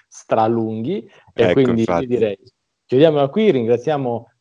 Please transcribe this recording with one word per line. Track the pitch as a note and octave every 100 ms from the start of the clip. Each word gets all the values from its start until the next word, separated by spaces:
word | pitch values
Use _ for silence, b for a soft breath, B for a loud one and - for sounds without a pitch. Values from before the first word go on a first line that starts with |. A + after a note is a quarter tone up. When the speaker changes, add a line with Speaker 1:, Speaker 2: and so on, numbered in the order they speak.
| b
Speaker 1:
stralunghi, | - _ A#2 A2 A#2 A2 A2 A2+ G3+ - b b
e | -
Speaker 2:
Ecco, | G2+
Speaker 1:
quindi | F2+ B2+ A2+
Speaker 2:
infatti. | A2 F2
Speaker 1:
io | B2+
direi | A#2+ A2 G2 - _ _ _ _
chiudiamola | B2 D#3+ D3 C#3
qui, | G3+ A3
ringraziamo | C3+ A2+ A#2+ C3+ D3 C3 A#2 - _